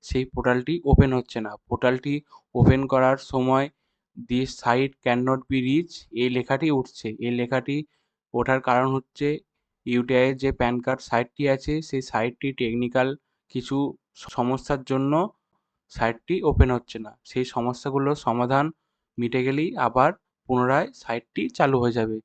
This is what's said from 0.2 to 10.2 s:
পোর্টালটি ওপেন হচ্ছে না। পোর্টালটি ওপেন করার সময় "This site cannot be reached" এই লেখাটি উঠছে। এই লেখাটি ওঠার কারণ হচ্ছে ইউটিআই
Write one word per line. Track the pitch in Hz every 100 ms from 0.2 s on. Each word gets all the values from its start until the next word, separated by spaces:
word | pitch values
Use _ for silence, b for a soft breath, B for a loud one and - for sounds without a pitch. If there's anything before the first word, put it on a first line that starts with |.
পোর্টালটি | 127 - 120 123 127 170
ওপেন | 139 139 139
হচ্ছে | 127 120 120
না। | 107 104
পোর্টালটি | _ - 127 127 143 147 - b b
ওপেন | 123 120 131 135
করার | 131 131 135
সময় | - 135 127 131 139 _ _ _ _ -
"This | 120 123 131 -
site | - 120 135 _
cannot | - 123 123 131 -
be | 135
reached" | 127 143 170 - -
এই | 117 127
লেখাটি | 123 147 135 160
উঠছে। | 143 127 - 113 110
এই | 117 120
লেখাটি | 120 131 127 143 151 _ _ _ _
ওঠার | 120 120 131
কারণ | 131 123 131
হচ্ছে | 131 - - 147 151 _ _ _ _ -
ইউটিআই | 123 120 127